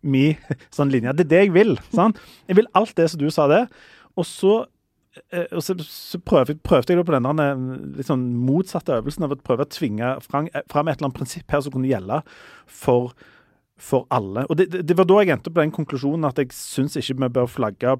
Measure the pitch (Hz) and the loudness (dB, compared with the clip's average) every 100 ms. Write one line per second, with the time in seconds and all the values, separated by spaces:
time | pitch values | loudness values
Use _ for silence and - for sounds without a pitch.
0 | 147 135 143 151 - - - - 143 131 | 0 2 2 0 -6 -10 -8 -2 0 0
1 | 120 147 165 165 202 175 214 131 - 226 | 0 0 4 4 6 6 4 2 -2 2
2 | 220 208 - - - 190 233 190 220 - | 2 2 -10 -20 2 2 4 2 0 2
3 | 165 165 143 165 143 165 247 - - - | 0 2 -2 2 4 4 2 -8 -20 -20
4 | _ - 170 - 196 220 - _ _ _ | _ -6 -6 0 2 2 -2 _ _ _
5 | _ - _ 180 170 170 160 185 156 - | _ -20 _ -8 -6 -6 -6 -6 -8 -16
6 | - 175 - 156 123 151 - 147 120 180 | -12 -12 2 2 2 -2 2 2 4 0
7 | 175 143 123 156 143 135 127 131 71 143 | 2 0 0 0 0 -2 -6 -10 -12 -12
8 | 135 131 127 120 127 147 190 180 - 123 | -4 -2 -2 -2 0 0 -2 -6 -2 -2
9 | 110 147 156 139 - 120 147 - 139 104 | -4 -6 -6 -6 -4 -4 -4 -4 -4 -2
10 | 123 135 - 139 156 147 - 147 160 143 | -4 -6 -6 -6 -4 -8 -4 -2 -2 -2
11 | 139 127 131 - - 147 143 131 131 127 | -4 -6 -10 -10 -4 -4 -2 -4 -2 -2
12 | 95 131 - - - - _ - - 123 | -2 -6 -6 -20 -20 -20 _ -6 0 0
13 | 123 - _ _ _ _ _ _ - 135 | 0 -10 _ _ _ _ _ _ -2 -2
14 | - 127 98 104 139 160 180 185 165 175 | 0 -4 -2 -6 -4 0 0 -2 -2 2
15 | 180 196 196 139 - 165 156 156 151 135 | 6 6 4 0 -2 0 0 -2 -6 -4
16 | 139 160 151 127 131 - - - 143 151 | -2 -2 -2 -2 -4 -6 -10 -4 -2 -4
17 | - 131 131 127 123 - 110 98 123 131 | -6 -4 -2 0 -2 -2 -6 -2 -2 -2